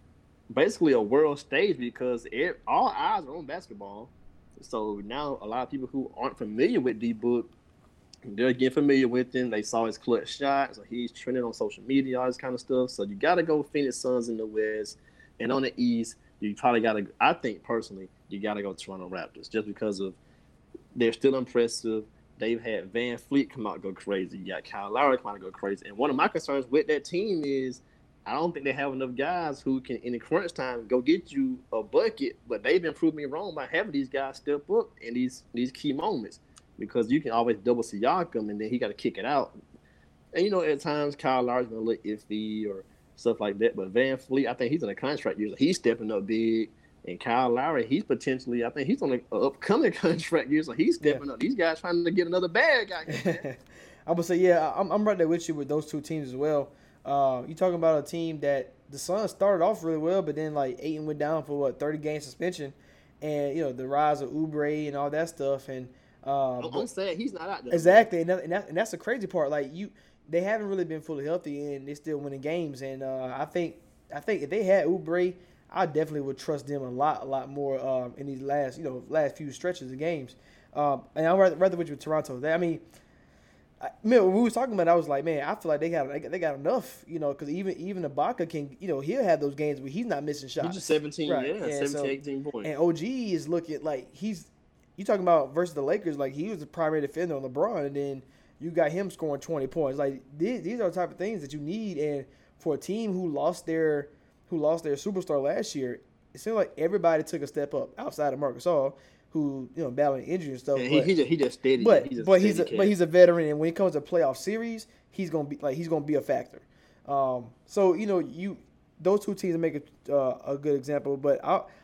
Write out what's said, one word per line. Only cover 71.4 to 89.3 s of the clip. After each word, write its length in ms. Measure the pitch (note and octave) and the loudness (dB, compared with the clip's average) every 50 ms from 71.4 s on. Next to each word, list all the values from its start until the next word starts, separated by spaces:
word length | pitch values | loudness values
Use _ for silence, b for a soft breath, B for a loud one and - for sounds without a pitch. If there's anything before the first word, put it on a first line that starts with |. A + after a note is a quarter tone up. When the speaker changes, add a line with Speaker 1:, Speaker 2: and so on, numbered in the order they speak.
| F3 D3+ C#3+ C#3+ D3 D3 C#3+ | -4 -6 -8 -6 -6 -6 -6
Speaker 2:
and 140 | C3+ C3+ C#3 | -8 -8 -10
they 60 | D3 | -12
still 240 | D3 - D#3+ D3+ C#3+ | -10 -6 -6 -4 -4
winning 220 | C#3+ C#3+ C#3 C3+ | -4 -6 -8 -6
games. 420 | C3 D3 E3 F3 E3 D3 C3+ B2 C3+ | -4 -4 -2 -2 -2 -4 -6 -8 -8
And, 200 | C3+ C3+ C3 C3+ | -8 -8 -6 -6
uh, 320 | C3 C3 C3 B2+ B2+ B2+ | -6 -4 -4 -6 -6 -4
I 100 | C3+ D3+ | -6 -6
think, 300 | D3+ - F3+ E3+ D#3+ - - - - _ _ _ - - | -4 -2 -2 -2 -2 -6 -10 -20 -20 _ _ _ -12 -12
I 60 | D3 | -10
think 220 | - - G#3+ D#3+ C#3+ | -4 -2 -2 -2 -2
if 80 | C#3 | -2
they 120 | F3+ A3 G3+ | -2 0 4
had 240 | F#3 G3 F#3+ D#3+ | 6 6 6 6
Oubre, 480 | D#3+ F#3 F3+ D#3 D#3 E3+ F3+ F3+ F#3 F3 b b b b b b b - | 4 2 0 0 0 0 2 2 0 -2 b b b b b b b -2
I 120 | F3+ F#3 | 0 0
definitely 340 | E3 C#3 D3+ D#3 D3+ D3+ D3 | 2 2 0 -2 0 -2 -4
would 180 | C#3 C3+ C3+ - | -4 -4 -6 -6
trust 300 | - - D3+ C#3 B2 C3+ | -4 -4 -4 -4 -4 -6
them 140 | C#3+ C#3 C3 | -6 -4 -4
a 80 | B2+ | -6
lot, 320 | B2 B2+ C#3 D#3 C#3 - - | -2 0 2 2 2 0 -4
a 20 | |
lot 240 | C3+ C3+ C3+ B2+ C#3 | -4 -4 -4 -4 -6
more, 360 | C#3 C#3+ C#3+ C#3 C3+ C3 B2+ | -6 -4 -2 -2 -2 -2 -2
um, 300 | C3+ C3 B2+ B2 B2 - | 0 0 -2 -2 -4 -10
in 100 | - C#3 | -10 -10
these 160 | C#3 C3+ B2+ C3+ | -10 -8 -8 -4
last, 360 | C#3 C#3 D3 C#3 C3 B2+ D#3+ | -2 0 0 0 -2 -4 -6
you 60 | E3 | -8
know, 180 | C#3 B2+ B2 A#2+ - | -8 -8 -8 -8 -2
last 280 | C#3+ D#3+ D3 C3+ - | 0 0 0 0 -2
few 140 | - D#3 C#3+ | -6 -12 -12
stretches 400 | B2 - - F3+ F3 - C3+ B2+ | -10 -6 -4 -4 -4 -4 -8 -12
of 80 | C3 C3 | -8 -4
games. 380 | D3+ E3+ E3+ D3 B2+ A#2+ - b b b b b b b b | -4 -4 -4 -4 -6 -10 -16 b b b b b b b b
Um, 280 | - D3 C#3+ C#3 B2+ - - - | 0 0 0 0 -2 -4 -8 -4
and 100 | D3+ D#3+ | 0 4
I'm 100 | E3 F3+ G3 | 4 6 8
rather, 180 | F#3+ F#3 D#3 | 6 6 6
rather 200 | C#3+ F#3+ F#3+ F3 | 4 2 2 2
with 120 | E3+ E3+ D3 | 0 -4 -6
you 60 | D3 | -6
with 60 | B2+ - | -10 -4
Toronto. 340 | D3+ D#3 D#3 D3 - C3 B2 | -2 -2 -2 -2 -2 -8 -4
They, 140 | C3+ D#3 D#3+ | -2 0 0
I 60 | E3+ | 2
mean, 220 | F3+ E3+ D#3+ - - b b b b b b b b b b b b b b b b b b - | 2 0 -2 -4 -8 b b b b b b b b b b b b b b b b b b -12
I, 80 | - - - - - | -12 -12 -10 -4 2
man, 180 | G#3+ B3+ A#3+ G3 | 6 6 8 8
when 100 | F#3 F#3+ | 8 6
we 80 | A3 A#3+ | 6 4
was 100 | A3+ - | 4 2
talking 220 | A#3 C4 B3+ A3 | 0 -2 -2 0
about 120 | F#3+ E3+ | 2 4
it, 40 | E3 | 6
I 40 | F3 | 6
was 140 | F3 D3+ D3 | 4 4 2
like, 160 | C#3+ C#3 C#3+ | -2 0 0
"Man, 180 | E3 D#3+ D3 C#3+ | 0 -2 -2 -2
I 140 | D3+ G#3 | -4 -4
feel 120 | - - E3 | -4 -2 -2
like 100 | D3+ C#3+ | 0 0
they 100 | D#3 E3+ | 0 -2
got, 180 | E3+ D#3 C3+ C3 | 0 -2 -2 -2
they 120 | C#3+ D#3 | -4 -8
got, 100 | - B2 | -8 -6
they 80 | D#3+ F#3 | -6 -2
got 160 | E3+ D#3 C#3 | -2 -2 -4
enough," 500 | C#3 C#3 E3 A#3+ B3 - - - - - - | -2 -2 0 0 0 -2 -6 -16 -20 -16 -10
you 100 | E3 D#3+ | -8 -4
know, 160 | D#3 C#3+ C#3 | -2 -4 -4
'cause 140 | - D3+ C#3+ | -4 -6 -6
even, 260 | D#3 F#3 G3 F#3+ F3+ - | -6 -4 -4 -4 -6 -6
even 260 | E3 F#3+ G3+ F#3 E3+ | -6 -8 -6 -6 -6
Ibaka 440 | C#3 C3 C#3+ D3+ G#3 B3 A#3+ E3+ D#3+ | -6 -2 -2 -2 -2 0 -2 -4 -4
can, 280 | - D#3 C#3+ C#3 C3+ - | -4 -8 -8 -8 -10 -12
you 80 | F#3 | -6
know, 140 | F#3 D3+ C3+ | -4 -4 -4
he'll 240 | C#3+ D#3 A3+ C4+ A#3 | -2 -2 0 0 4
have 160 | F#3 | 4